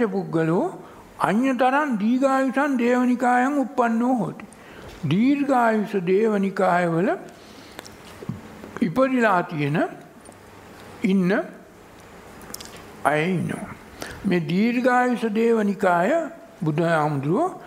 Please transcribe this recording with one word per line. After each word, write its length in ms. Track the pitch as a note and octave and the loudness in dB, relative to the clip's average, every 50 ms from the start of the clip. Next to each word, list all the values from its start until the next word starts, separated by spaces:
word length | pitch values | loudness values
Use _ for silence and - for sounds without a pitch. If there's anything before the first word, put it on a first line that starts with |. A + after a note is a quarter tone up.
| A#3+ | -2
පුද්ගලෝ 600 | G3+ F#3 G3 E3+ D#3 D#3 E3 D#3+ D#3+ E3 G3 D#4 F#4 - - - - - - - - - - | -2 -2 -4 -4 -2 0 0 2 2 2 2 0 -2 -4 -10 -16 -20 -20 -20 -20 -18 -6 -2
අඤ්‍යතරං 800 | - D3+ F#3+ A3+ C4 C4+ B3+ A3+ C4+ B3+ C4+ C#4+ D4+ C#4+ A#3+ | 0 2 2 2 2 2 2 2 2 4 4 2 2 0 0
දීඝායුෂං 800 | F#3 G#3 A3+ B3 B3+ C#4 C4+ C4+ C4 C4+ C4 - C4+ C#4+ D4 C4+ | 0 0 0 2 2 2 2 2 2 2 2 2 0 0 2 2
දේවනිකායන් 800 | A#3+ A#3 A#3+ B3 B3 B3+ B3 B3 - B3+ B3 B3 B3 B3 C4+ D4 | 2 2 2 2 4 2 2 2 2 2 2 4 4 2 2 2
උප්පන්නෝ 580 | C#4+ C4 - - B3+ A#3+ A#3 A3+ A3+ A#3+ B3+ C4 | 0 -2 0 0 0 0 2 2 2 2 2 2
හෝති." 300 | A#3 F3 D3+ - - - - - - - - - - - - - - - | 0 0 -4 -6 -10 -14 -18 -20 -20 -20 -20 -20 -18 -18 -18 -12 -8 -2
දීර්ඝායුෂ 920 | C3 E3 G3+ A#3 C4+ D4 C#4+ C#4+ C#4 C4+ B3 A#3 A3+ A3 G#3+ G3 - - G3 E3+ | 0 2 4 4 4 2 2 2 2 4 4 4 4 4 2 0 -2 -2 -2 0
දේවනිකායවල 1080 | F3+ F#3 G3 A3+ A3 G#3+ G3+ G3 G3 G3 - F#3+ F#3 F3 F3 F3+ E3+ E3 E3 F#3 C4+ F4+ G4+ - - - - - - - - - - - - - - - - - - - - - - - - - - - - - - - | 2 2 2 2 2 2 0 0 0 0 0 2 2 2 2 2 2 0 0 0 0 -2 -4 -8 -14 -18 -20 -20 -20 -20 -20 -20 -18 -18 -18 -18 -18 -20 -20 -20 -20 -18 -14 -12 -12 -12 -12 -14 -18 -18 -18 -18 -16 -6
ඉපදිලා 640 | - - F3 D#3+ B3 C4 C4 C4 B3 A#3 G#3+ F#3+ F3 E3+ | -4 -2 0 2 2 2 2 2 2 4 4 4 2 0
තියෙන 340 | - E3+ D3 D3 C#3 D3 G3 D#4+ F#4+ - - - - - - - - - - - - - - - - - - - - - - | -2 -2 -2 -2 0 0 0 -2 -2 -6 -12 -18 -20 -20 -20 -20 -20 -20 -20 -20 -20 -20 -20 -20 -20 -20 -20 -20 -20 -6 -2
ඉන්න 300 | - F#3+ F#3+ G3 F3+ F3 G#3 C#4+ F4 - - - - - - - - - - - - - - - - - - - - - - - - - - - - - - - | 0 2 2 4 4 2 2 0 -2 -4 -10 -20 -20 -20 -20 -20 -20 -20 -20 -20 -20 -20 -20 -20 -20 -20 -20 -20 -18 -16 -16 -16 -16 -18 -18 -20 -20 -20 -12 -4
අය 200 | - C3+ D3 D3+ D#3 | -2 0 0 2 0
ඉන්නවා. 540 | F3+ F#3+ D#3+ - - - - G3 - - - - - - - - - - - | 0 -2 -2 -2 -4 -6 -8 -10 -12 -14 -18 -18 -20 -16 -14 -14 -14 -12 -6
මේ 180 | - G3 F3+ F3+ | -2 0 0 0
දීර්ඝායුෂ 840 | D#3+ D3 E3+ F#3+ A3 A#3+ A#3 B3+ A#3+ B3+ B3 B3 B3 B3+ A#3+ - A3+ A3+ | 0 0 0 0 0 0 0 0 2 2 2 2 2 2 0 0 -2 -2
දේවනිකාය 800 | G3+ A3+ A3+ A#3 A#3 A3 G#3+ G3+ F#3+ G3 G#3 F#3 F3 E3+ F3 A3 D#4 E4+ D#4+ B3+ - - - - - | 0 2 2 2 2 2 2 0 0 0 2 2 4 4 2 2 2 0 -2 -4 -8 -14 -20 -20 -10
බුදුහාමුදුරුවෝ 1040 | - E3+ D3+ D3 E3 E3+ E3 E3+ D#3 D3 D#3 D3 C#3 C3+ D3 F3+ B3+ F4 F#4 - - - | -4 -2 -2 0 0 2 2 2 2 2 0 0 -2 0 0 0 0 0 -2 -4 -8 -14